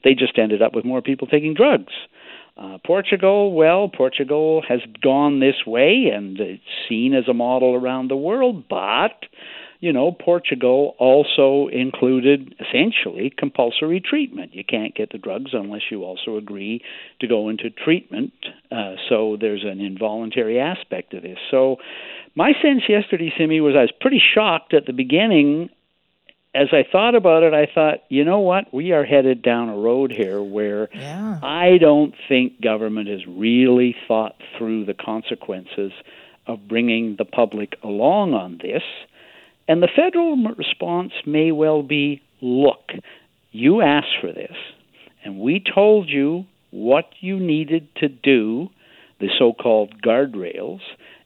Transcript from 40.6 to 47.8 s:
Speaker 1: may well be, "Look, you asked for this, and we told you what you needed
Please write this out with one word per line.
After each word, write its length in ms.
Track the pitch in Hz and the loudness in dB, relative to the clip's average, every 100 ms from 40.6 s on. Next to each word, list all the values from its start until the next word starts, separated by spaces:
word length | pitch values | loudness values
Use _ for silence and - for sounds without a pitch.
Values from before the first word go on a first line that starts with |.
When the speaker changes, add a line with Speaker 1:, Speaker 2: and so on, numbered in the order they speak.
| - - 175 175 185 - - | -8 -6 -6 -6 -6 -10 -4
Speaker 1:
may 280 | 151 160 | 0 2
well 300 | 151 156 156 | 2 2 0
be, 360 | 139 147 143 139 _ _ | 0 -2 -2 -4 _ _
"Look, 500 | 123 123 139 - - - - - _ _ _ | -2 2 2 2 -6 -16 -16 -20 _ _ _
you 260 | 107 127 208 | -2 2 4
asked 360 | 147 147 - - | 4 2 0 -6
for 140 | 87 | -6
this, 240 | 82 - - - - _ _ - _ | -10 -14 -16 -20 -20 _ _ -20 _
and 160 | 104 98 | -16 -6
we 220 | 110 185 | -2 -2
told 480 | 190 - 208 214 170 | -2 2 6 4 2
you 340 | 143 139 170 190 _ _ | -2 0 -2 -8 _ _
what 420 | 98 110 139 170 _ | -6 0 2 0 _
you 180 | 185 190 | -8 -4
needed 480 | 180 151 160 160 | -2 -2 -2 -4